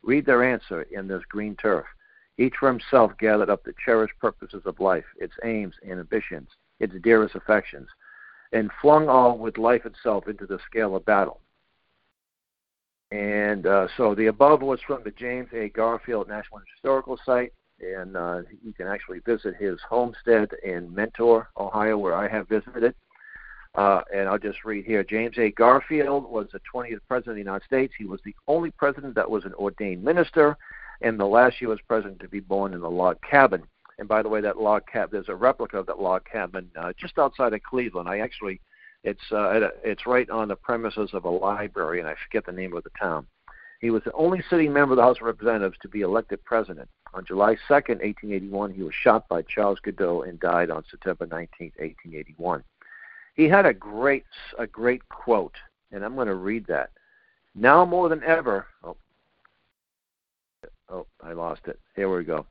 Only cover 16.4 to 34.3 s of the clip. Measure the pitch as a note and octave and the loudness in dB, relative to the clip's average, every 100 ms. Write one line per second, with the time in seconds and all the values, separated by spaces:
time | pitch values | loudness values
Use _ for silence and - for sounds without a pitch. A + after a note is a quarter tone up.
16.4 | G#2 G#2 - _ C3+ C3+ C3 B2+ - B2 | -14 -20 -20 _ 0 0 0 -10 0 0
17.4 | B2 _ _ _ F2+ F#2+ F#2 F#2 F2 F2 | 0 _ _ _ -12 -10 -8 -6 -6 -6
18.4 | F2 G#2+ A2+ - F#2 G2+ - F2+ A#2 A2+ | -10 -18 -18 -12 -8 -8 -8 -10 -4 -4
19.4 | G#2 F2 G2+ F2 - A#2+ A#2+ A#2 - A2+ | -4 -4 -6 -6 -2 0 0 -4 4 4
20.4 | G#2 - F#2+ F2 F2 F2+ A2 - A#2 A2+ | 4 -4 -8 -8 -8 -6 -6 0 4 4
21.4 | A2+ - G2+ G#2+ G#2+ G#2+ G2 E2+ G2+ A2 | 4 -8 -4 -2 0 0 0 -2 -2 -4
22.4 | F#2 G#2+ B2 B2 A#2 - _ _ - - | -2 -2 -2 0 0 0 _ _ -20 -20
23.4 | - - - - G2+ F#2+ - G2 G2 G2+ | -20 -20 -8 2 4 4 0 -4 -2 -2
24.4 | G2+ G2+ A2 G#2 F#2+ A2 F#2+ G#2+ A#2 A2 | -4 -8 -8 -8 -2 -2 0 -4 -4 0
25.4 | G#2+ G2+ A#2 C3+ - D#3 C#3 C#3 B2 A2+ | -2 6 6 6 4 -2 0 -2 -2 -8
26.4 | G2+ G2 - B2+ A#2+ G#2+ _ B2 A#2+ G#2+ | -8 -12 -12 -10 -8 -10 _ -4 -4 -10
27.4 | G2 G2 - C3 C3 - G#2 F#2+ G#2 - | -6 -8 -2 0 0 -4 -10 -10 -12 -12
28.4 | - D#3+ E3 - C#3+ C#3+ C#3 A2 - G#2+ | -2 0 -2 -2 -2 -2 -6 -4 -2 -2
29.4 | F#2 - G2+ F#2 G#2 F2+ A2 F3 E3 E3 | -6 -6 -6 -4 -6 -4 0 2 2 4
30.4 | D3 D3+ - - - - A#2 A2 G2+ A2+ | 4 4 -12 -20 -20 -4 -4 0 4 6
31.4 | B2 A#2+ B2 G#2+ - A2+ G2+ F#2 F#2 G#2 | 6 4 -6 -6 -2 -4 -4 -14 -12 -12
32.4 | F#2+ G2 G2 F2+ E2+ F2 F2+ E2+ - C#3+ | -4 -2 -2 -6 -6 0 0 0 2 6
33.4 | C3+ F#2 D#2+ _ _ - G#2 G#2+ G#2+ | 6 4 -6 _ _ -18 -2 0 0